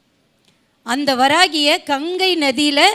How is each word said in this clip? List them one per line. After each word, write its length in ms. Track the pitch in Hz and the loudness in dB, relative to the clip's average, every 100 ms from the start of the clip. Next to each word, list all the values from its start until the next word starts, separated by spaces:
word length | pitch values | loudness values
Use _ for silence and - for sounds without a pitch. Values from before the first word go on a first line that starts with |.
| _ _ _ _ _ _ _ _ | _ _ _ _ _ _ _ _
அந்த 340 | 226 254 285 247 | -6 -4 -2 0
வராகியை 680 | 269 311 370 302 294 359 | 2 2 2 2 0 0
கங்கை 540 | 349 277 320 359 381 339 | -2 -6 -4 -4 -2 0
நதியில 500 | 277 247 294 285 370 | -2 0 0 2 2